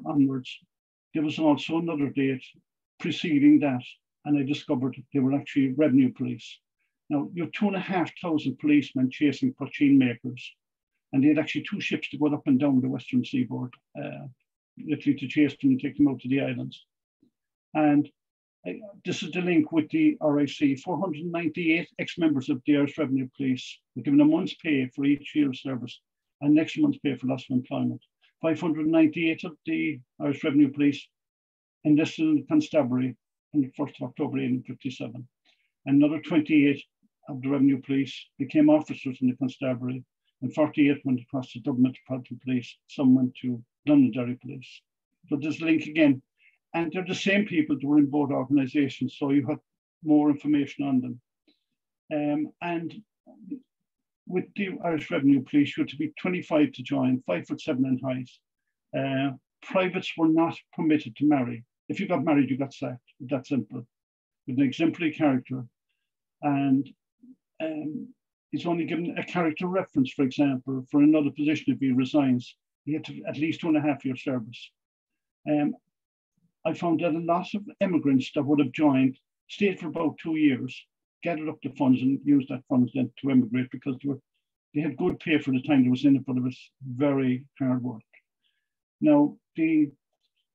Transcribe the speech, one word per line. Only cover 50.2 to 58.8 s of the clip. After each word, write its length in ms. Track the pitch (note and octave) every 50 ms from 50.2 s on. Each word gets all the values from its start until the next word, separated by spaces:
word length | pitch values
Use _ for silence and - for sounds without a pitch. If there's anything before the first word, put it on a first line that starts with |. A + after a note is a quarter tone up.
| D3 D3+
information 560 | C#3+ - - D3 D3+ C#3+ C#3 C3+ - - C#3+
on 140 | C#3 C3 B2+
them. 220 | B2 B2 A#2+ - _ _ _ _ _ _ _ _ _ _ _ _ _ _ _ _ _ - D#3
Um, 380 | D3 D3 D3 D3 D#3 D3+ - - -
and 320 | E3+ F3 E3+ E3 E3 D3+ - G#3+ - _ _ _ _ _ - _ G#3+ F#3 - - _ _ _ _ _ _ _ _ _ _ _ _ _
with 160 | - F3+ F3+ - - -
the 140 | - G3+ F#3 E3+ D3 E3+
Irish 260 | F3 E3 D3 - -
Revenue 320 | F3 D#3 C3+ C#3 C#3+ C3+
Police, 360 | B2+ - - D3 C#3+ - -
you 60 | - C#3+
had 60 | -
to 40 | -
be 160 | C#3 D#3 D3+ - -
twenty-five 540 | - F#3 F3+ F3+ D3+ - E3+ D3+ D3 C3+ -
to 100 | - B2
join, 400 | - C#3+ C3+ B2+ B2+ B2+ B2+ -
five-foot-seven 600 | - F3 E3+ - - D3+ D3+ - D#3+ C3+ B2 C3+
in 140 | C3+ C3 B2
height. 300 | C3+ C3+ C3 C3 B2+ - - _ _ _ _ _ _ _ _ _